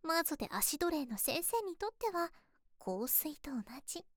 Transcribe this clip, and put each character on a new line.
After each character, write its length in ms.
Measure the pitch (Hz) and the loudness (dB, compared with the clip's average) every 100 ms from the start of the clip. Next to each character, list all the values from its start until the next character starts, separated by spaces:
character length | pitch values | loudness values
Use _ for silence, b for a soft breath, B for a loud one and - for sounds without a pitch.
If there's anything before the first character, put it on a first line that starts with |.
マ 220 | 320 330 | 2 2
ゾ 140 | 330 302 | 4 0
で 100 | 208 | -2
足 280 | 190 - 294 | 0 0 4
奴 120 | 349 | 2
隷 160 | 320 254 | 2 -2
の 120 | 208 | -2
先 260 | - 285 | 0 2
生 180 | 339 466 | 2 0
に 120 | 403 339 | 0 -4
と 140 | 415 | -6
っ 40 | |
て 160 | - 453 | -2 -2
は、 200 | 349 339 b b b b - | 0 -2 b b b b -10
香 280 | - 185 247 | -4 -2 2
水 300 | - 311 294 | 2 0 -8
と 140 | - | -6
同 120 | 262 202 247 - | -6 -6 -12 -10
じ。 200 | 339 - | -10 -10